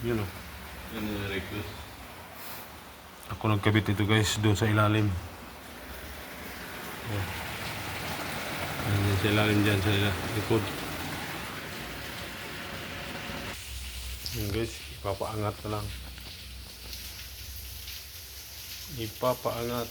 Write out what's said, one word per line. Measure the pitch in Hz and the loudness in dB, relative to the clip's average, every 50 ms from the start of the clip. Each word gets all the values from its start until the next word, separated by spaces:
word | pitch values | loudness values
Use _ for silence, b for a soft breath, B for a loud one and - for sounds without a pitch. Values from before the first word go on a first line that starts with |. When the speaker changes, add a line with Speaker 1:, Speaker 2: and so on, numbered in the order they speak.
| 117 | 2
Speaker 1:
Yun, | 117 120 110 | 2 2 2
oh. | 104 90 - - - - - - - - - - - - | 0 -2 -4 -8 -12 -12 -12 -12 -12 -12 -12 -10 -10 -8
Speaker 2:
Yun | 110 113 104 104 | -6 -4 -4 -2
yung | 104 101 98 95 | -2 -2 -2 -2
request. | 98 95 90 92 101 104 98 - - - - - - - - - - - - - - - - - - - - - - - - - - - - - - - - - | -2 -2 -4 -4 -4 -4 -6 -6 -8 -10 -10 -12 -12 -14 -14 -14 -12 -14 -14 -12 -12 -10 -10 -8 -8 -8 -10 -10 -12 -14 -14 -14 -14 -14 -16 -16 -16 -14 -10 -8
Speaker 1:
Ako | 110 92 - 113 107 | -8 0 4 4 4
nagkabit | 104 95 110 104 110 101 - 107 | 6 6 8 8 8 6 6 4
ito, | 95 107 | 4 6
guys, | 98 110 110 107 - - - 107 | 8 8 8 8 6 4 6 8
doon | 110 104 95 | 8 8 8
sa | 113 110 | 6 6
ilalim. | 104 107 107 104 104 107 107 104 92 90 - - - - - - - - - - - - - - - - - - - - - - - - - - - - - - - - - - - - - 113 | 8 8 8 8 8 6 6 4 4 0 -2 -6 -10 -10 -12 -12 -12 -12 -12 -12 -12 -12 -12 -10 -10 -10 -10 -10 -10 -10 -10 -10 -10 -10 -10 -8 -8 -8 -8 -8 -8 -8 -8 -8 -8 -6 -4 -2
Ayan. | 104 101 95 85 87 - - - - - - - - - - - - - - - - - - - - - - - - - - - - - - | 0 0 0 0 -2 -4 -4 -4 -4 -4 -4 -4 -4 -4 -4 -4 -4 -4 -4 -4 -4 -4 -4 -4 -4 -4 -4 -4 -4 -4 -2 -4 -2 -2 2
Ayan, | - 101 101 101 101 101 95 92 | 4 4 6 6 6 6 6 6
sa | 107 | 6
ilalim | 104 107 107 107 104 104 104 | 8 8 8 8 8 8 8
dyan, | 104 104 98 | 8 6 6
sa | 90 107 104 | 6 6 6
ila-, | 98 101 104 95 - - - - | 6 6 4 2 2 0 0 0
likod. | 107 98 - 117 110 101 98 - - - - - - - - - - - - - - - - - - - - - - - - - - - - - - - - - - - - - - - - - - - - - - - - - - - - - - - - - - - - - - - - - - - - - - - - - | 0 2 4 4 4 4 2 -2 -4 -4 -4 -4 -4 -4 -4 -4 -4 -4 -6 -6 -6 -6 -6 -6 -8 -8 -8 -8 -6 -6 -6 -6 -6 -8 -8 -6 -6 -8 -8 -8 -8 -8 -8 -8 -8 -8 -6 -6 -6 -6 -6 -6 -6 -6 -6 -6 -6 -6 -6 -6 -6 -4 -6 -6 -6 -8 -6 -6 -6 -6 -6 -6 -6 -6 -6 -6 -6 -6 -4 -2
Yun, | 117 107 101 | -2 -2 0
guys, | 101 110 113 107 - - - - - - | 0 0 0 0 -2 -8 -10 -10 -12 -6
ipapaangat | - 101 98 98 - 92 107 107 107 107 107 - - | -2 -2 -2 0 -2 -2 -2 0 0 0 -2 -2 -4
na | 107 107 107 | -2 -2 -2
lang. | 104 101 - - - - - - - - - - - - - - - - - - - - - - - - - - - - - - - - - - - - - - - - - - - - - - - - - - - - - - - - - - - - 160 127 | -2 -4 -6 -6 -8 -10 -10 -10 -10 -10 -12 -12 -12 -12 -12 -12 -12 -12 -12 -12 -12 -10 -10 -10 -10 -10 -10 -10 -10 -10 -10 -10 -10 -10 -10 -10 -10 -10 -10 -10 -10 -10 -10 -10 -10 -12 -12 -14 -14 -12 -12 -14 -12 -12 -12 -12 -10 -10 -10 -10 -8 -8 -6 -4
Ipapaangat. | 113 110 107 - - 127 123 123 - 120 107 117 117 120 120 120 117 113 | -4 -4 -4 2 2 2 2 4 0 -2 0 0 -2 0 0 0 -2 -4